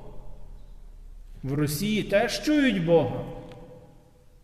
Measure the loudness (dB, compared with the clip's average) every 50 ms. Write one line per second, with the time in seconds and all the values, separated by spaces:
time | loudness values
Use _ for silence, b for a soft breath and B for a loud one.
0 | -14 -12 -12 -10 -10 -10 -10 -12 -12 -14 -14 -16 -16 -16 -18 -18 -18 -18 -18 -18
1 | -18 -18 -18 -18 -18 -18 -14 -12 -8 -4 0 0 0 0 0 0 0 0 0 0
2 | 2 2 4 4 4 2 0 -2 0 2 4 6 6 4 4 2 4 6 6 6
3 | 6 4 0 -4 -6 -8 -10 -12 -14 -16 -16 -18 -18 -18 -20 -20 -20 -20 -20 -20
4 | -20 _ -20 _ _ -20 -20 -20